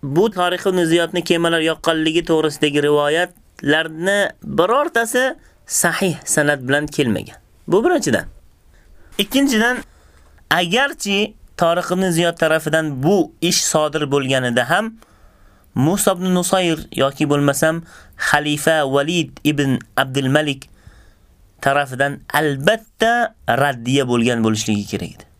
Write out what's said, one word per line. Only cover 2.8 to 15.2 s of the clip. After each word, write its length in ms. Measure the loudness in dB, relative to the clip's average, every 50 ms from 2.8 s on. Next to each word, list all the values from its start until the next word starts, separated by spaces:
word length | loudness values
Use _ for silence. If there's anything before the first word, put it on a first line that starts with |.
| 2 2
rivoyatlarni 1300 | 2 2 2 2 2 0 0 -2 -4 -18 _ _ _ _ -2 0 0 0 0 -2 -6 -4 -2 0 0 0 0 -2 -4 _ -14 -8 0 0
birortasi 680 | 2 2 2 0 0 0 0 -2 -2 0 0 0 0 0 -4 -6 -16 -20 _ _ _
sahih 500 | -6 -4 0 0 0 0 0 -2 -2 -2 -4 -6
sanad 360 | -4 -2 0 2 2 0 -2 0 0
bilan 180 | 0 0 0
kelmagan. 540 | -4 -2 -2 0 0 0 -2 -4 -10 -16 -20 _ _ _ _ -6 0
Bu 100 | 0 2 2
birinchidan. 400 | 2 0 0 0 0 -2 -2 -2 -4 -14 -20 -20 -20 _ _ _ -20 -20 -20 _ _ -20 -20 -20 -20 -4 -4 -4
Ikkinchidan, 520 | 0 2 0 2 2 2 2 0 0 -2 -4 -8 -14 -20 -20 _ -20 _ -20 -20 -20 -20 -20 -4 _ 0 0
agarchi 720 | 0 0 0 0 0 0 -2 -8 -6 -4 -2 -2 -2 -2 -6 -16 -20 -20 -4 0
Toriq 300 | 0 2 2 0 0 -2 -2
ibn 160 | 0 0 0
Ziyod 260 | 2 2 0 0 0 0
tarafidan 480 | 0 0 0 0 -2 0 -2 0 -2 -2 -6 -2 0
bu 300 | 2 2 2 2 0 -4 _
ish 200 | -2 0 0 0 -2 0 0
sodir 300 | 2 0 0 -2 -4 -4 0 0
bo'lganida 560 | -2 0 0 -2 0 0 0 0 0 0 0
ham 160 | 0 -2 -2 -4 -8 -14 -20 _ -20 _